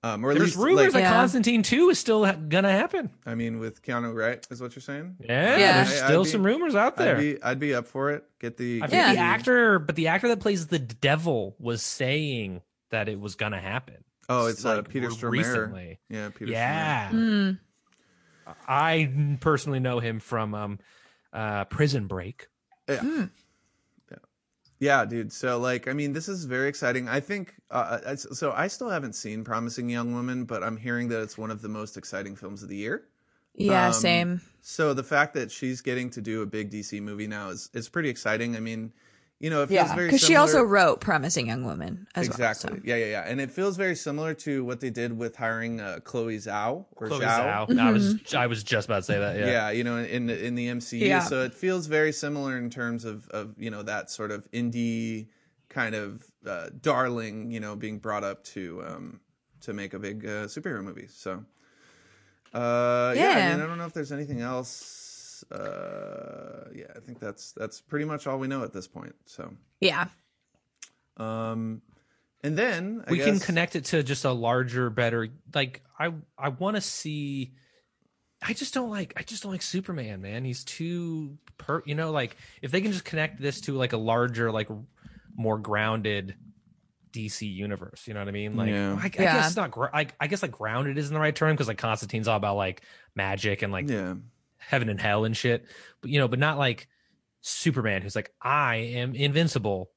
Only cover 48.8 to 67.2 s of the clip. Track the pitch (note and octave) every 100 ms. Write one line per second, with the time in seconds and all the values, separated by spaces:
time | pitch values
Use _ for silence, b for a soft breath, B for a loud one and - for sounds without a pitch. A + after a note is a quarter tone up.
48.8 | G2+ G#2 F#2+ G2+ G2+ F#2+ G2+ A#2+ G#2+ A2+
49.8 | A#2+ A#2+ A#2 A#2+ A#2 G#2+ A2+ A#2+ A#2+ A#2+
50.8 | A#2 A#2+ F#3+ F#3 E3+ C3+ B2+ - F#3 F#3
51.8 | D3+ D3+ D#3 D3 D3 D3 C#3 B2+ A#2+ A#2+
52.8 | A#2+ A#2 A2+ G#2+ - G#2+ G#2 G#2+ A2+ G#2
53.8 | G#2 G#2 - - G#2+ G#2 - A#2 A#2+ A#2
54.8 | A#2 A2+ A2+ A2 A2 _ _ _ _ C#3
55.8 | A2+ A2 G2+ A2 - _ A2+ F2+ E2 C3
56.8 | D#3 B2+ B2+ A#2+ A2+ G#2+ A2 A#2 G#2 G#2
57.8 | A2 G#2+ A2+ G#2 G2+ G2 - - F2+ F2
58.8 | - F2 - - _ _ _ _ - G#2
59.8 | G2 F#2+ G2+ G#2+ G#2+ G#2+ G#2 D#3 E3 A#2
60.8 | G2 F2+ - - G2 F#2+ A2 b b b
61.8 | b b b b b b _ A#2 A#2+ A#2+
62.8 | A#2+ B2 B2 B2 F4+ F4+ F3+ E3+ D#3+ E3+
63.8 | E3+ E3 C#3 C#3+ C#3+ A#2+ A#2+ B2+ B2 -
64.8 | - - - - - - - G1+ G1+ G1+
65.8 | - G2 G2 - - C#3 C#3 - - A2
66.8 | - - A2+ A#2